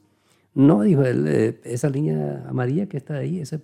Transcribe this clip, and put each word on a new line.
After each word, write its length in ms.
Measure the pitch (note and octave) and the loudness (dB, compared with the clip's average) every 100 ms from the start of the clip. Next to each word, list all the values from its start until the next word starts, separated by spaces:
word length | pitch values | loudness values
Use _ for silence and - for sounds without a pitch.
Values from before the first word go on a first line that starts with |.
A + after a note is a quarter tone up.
| _ _ _ _ _ | _ _ _ _ _
"No", 280 | C3+ C#3 G3+ | 4 6 6
dijo 200 | G#3 C#3+ | 4 4
él, 220 | C3 A#2+ D3+ | 2 0 0
"eh, 320 | C3+ A2 - | 2 0 -2
esa 240 | B2 B2 D3 | -8 -4 -2
línea 560 | C3+ D#3 D#3 D3 C#3+ C3 | -2 -2 -2 -4 -8 -8
amarilla 400 | C3 B2 D3 G3+ | -4 -2 -2 -4
que 120 | C#3+ | -8
está 180 | - D3 | -8 -8
ahí, 240 | C3 F3+ | -6 -6
esa 180 | D3 D#3 | -8 -10